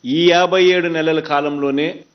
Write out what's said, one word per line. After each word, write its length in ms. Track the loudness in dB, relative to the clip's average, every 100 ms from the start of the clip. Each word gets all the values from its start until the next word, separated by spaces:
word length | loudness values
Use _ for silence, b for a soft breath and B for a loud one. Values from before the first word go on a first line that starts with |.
| -4
ఈ 240 | 0 2
యాభై 340 | 4 2 2
ఏడు 240 | 2 2 -2
నెలల 320 | -2 0 -2
కాలంలోనే 840 | -2 -2 -2 -4 -4 -2 -4 -8 -20